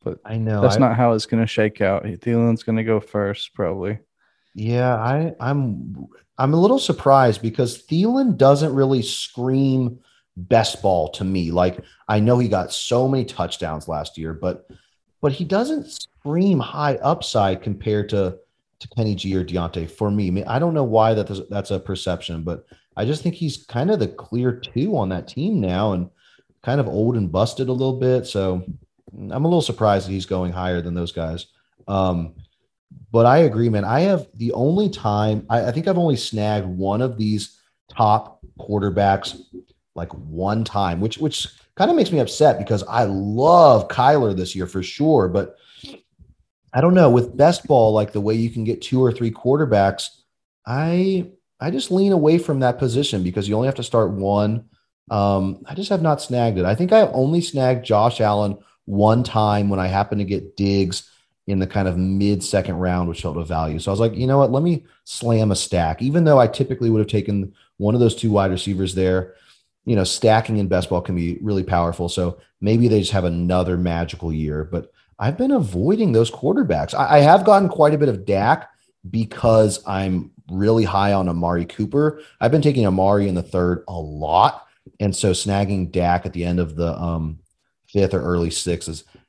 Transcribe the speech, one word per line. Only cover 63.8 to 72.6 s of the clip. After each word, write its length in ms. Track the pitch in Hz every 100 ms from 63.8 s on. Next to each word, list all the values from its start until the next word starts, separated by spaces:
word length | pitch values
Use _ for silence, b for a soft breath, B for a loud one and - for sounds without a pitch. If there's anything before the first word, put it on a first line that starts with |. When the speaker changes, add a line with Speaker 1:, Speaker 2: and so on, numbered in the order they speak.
| 98
Speaker 2:
I 40 |
was 60 | 98
like, 140 | 117
"You 140 | 104 127
know 100 | 139
what? 140 | 135
Let 100 | 131
me 240 | 175 165 - b
slam 460 | - - 120 113 107
a 60 | 92
stack." 440 | - 87 80 78
Even 240 | 127 165
though 160 | 156 139
I 60 | 113
typically 460 | - 131 127 117
would 80 | 110
have 80 | 104
taken 460 | 107 98 101 95 b b -
one 180 | 101 120
of 40 |
those 160 | 117 -
two 140 | 113
wide 220 | 101 95
receivers 420 | 92 - 92 92
there, 400 | 92 92 92 92 b b b b _
you 120 | - 107
know, 80 |
stacking 540 | 92 - 110 110 110 107
in 100 | 98
best 220 | 92 87
ball 120 | 90
can 140 | - 90
be 240 | 85 87
really 220 | 107 98
powerful. 440 | 90 90 85 82 85
So 300 | - 87 - b -